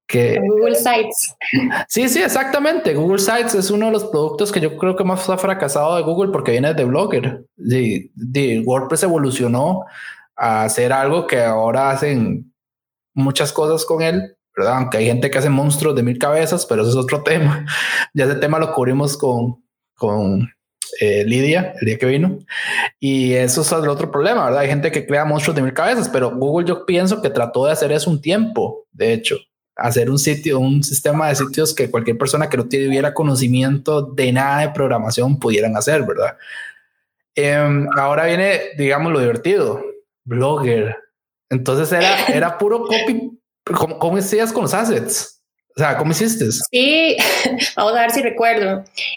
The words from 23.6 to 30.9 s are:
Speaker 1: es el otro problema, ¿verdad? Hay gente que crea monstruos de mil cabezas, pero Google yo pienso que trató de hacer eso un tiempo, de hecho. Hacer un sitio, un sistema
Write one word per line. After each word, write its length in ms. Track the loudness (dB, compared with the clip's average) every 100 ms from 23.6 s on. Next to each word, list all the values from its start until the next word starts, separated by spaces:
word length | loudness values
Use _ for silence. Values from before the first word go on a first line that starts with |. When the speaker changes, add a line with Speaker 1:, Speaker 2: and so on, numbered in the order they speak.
Speaker 1:
es 100 | 0
el 160 | 0 0
otro 220 | -2 -2
problema, 340 | 0 0 2
¿verdad? 160 | 2 2
Hay 80 | 0
gente 240 | 0 -2
que 140 | -2 -2
crea 180 | 0
monstruos 320 | 2 0 0 0
de 60 |
mil 100 | 0
cabezas, 380 | 0 0 0 0
pero 260 | 0 0 0
Google 320 | 0 0 0
yo 160 | -2
pienso 380 | 0 2 2 0
que 80 | 0
trató 340 | 0 0 2
de 80 | 2
hacer 180 | 2 2
eso 200 | 0 0
un 100 | 0
tiempo, 640 | 0 0 0 -2 -4 -6 -16
de 220 | -2 0
hecho. 240 | 0 -2 -4 -8 _ _ -6
Hacer 320 | -2 0 2
un 80 | 2
sitio, 400 | 0 -2 0 0
un 240 | 2 2
sistema 460 | 0